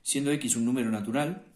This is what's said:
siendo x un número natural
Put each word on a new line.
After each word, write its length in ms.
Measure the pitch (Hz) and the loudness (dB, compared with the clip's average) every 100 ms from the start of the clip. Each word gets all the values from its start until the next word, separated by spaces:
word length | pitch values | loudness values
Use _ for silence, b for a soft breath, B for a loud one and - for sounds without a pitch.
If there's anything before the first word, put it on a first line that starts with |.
siendo 300 | - 139 143 | -2 0 0
x 240 | 147 123 117 | 0 0 0
un 80 | |
número 260 | 117 127 113 | 2 2 0
natural 540 | 107 104 131 151 185 - | -2 -2 0 -2 -4 -12